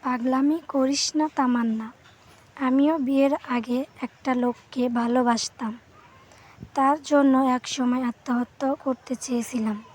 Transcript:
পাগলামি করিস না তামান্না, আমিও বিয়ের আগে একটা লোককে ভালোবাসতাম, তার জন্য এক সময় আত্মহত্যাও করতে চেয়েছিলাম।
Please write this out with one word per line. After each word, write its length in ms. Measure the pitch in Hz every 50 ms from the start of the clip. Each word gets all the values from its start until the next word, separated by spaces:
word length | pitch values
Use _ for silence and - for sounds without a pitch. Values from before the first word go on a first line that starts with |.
| -
পাগলামি 560 | 262 254 247 233 262 262 262 269 285 302 339 - -
করিস 480 | - 277 262 262 285 277 - - -
না 120 | 302 302 311 -
তামান্না, 580 | - 269 254 247 240 233 233 220 220 220 220 - _ - - - _ _ - - - - _ _ -
আমিও 380 | 277 254 254 269 277 294 320 330
বিয়ের 320 | 269 247 277 269 277 277 277
আগে 500 | 320 - - 254 240 226 254 240 247 277 - - - -
একটা 320 | 233 _ _ - 285 262
লোককে 540 | 247 247 247 233 - - _ - 262 247 254
ভালোবাসতাম, 880 | 240 240 233 233 240 254 254 240 233 226 - - _ - 254 220 220 240 _ _ _ - - - - - - - - - - - - - - - _
তার 280 | - 269 277 285 311 277
জন্য 360 | - 302 285 277 277 262 262
এক 300 | 269 262 254 254 - -
সময় 340 | - - 254 247 247 254 262
আত্মহত্যাও 720 | 240 226 _ _ - 247 240 247 - - _ 277 269 277
করতে 400 | - - 269 254 - - - 262
চেয়েছিলাম। 680 | 226 - - 247 240 226 - - 247 220 214 214 208 226 - -